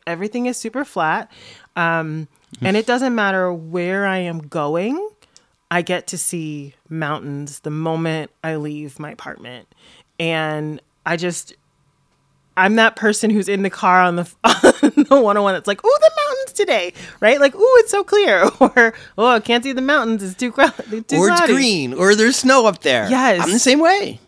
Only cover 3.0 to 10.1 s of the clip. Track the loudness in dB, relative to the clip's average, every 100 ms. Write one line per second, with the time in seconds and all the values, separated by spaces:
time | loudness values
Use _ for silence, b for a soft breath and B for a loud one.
3 | -2 -2 -2 0 -2 -4 -8 -6 -4 -2
4 | -2 -4 -4 -8 -8 -6 -4 -4 -4 -6
5 | -8 -14 b b b b _ -4 -2 -6
6 | -6 -8 -8 -6 -8 -10 -14 -20 _ -8
7 | -6 -6 -8 -10 -12 -12 -10 -6 -4 -4
8 | -4 -6 -8 _ -10 -8 -8 -10 -14 -16
9 | -18 -16 -18 -18 -18 -20 -20 b b b
10 | b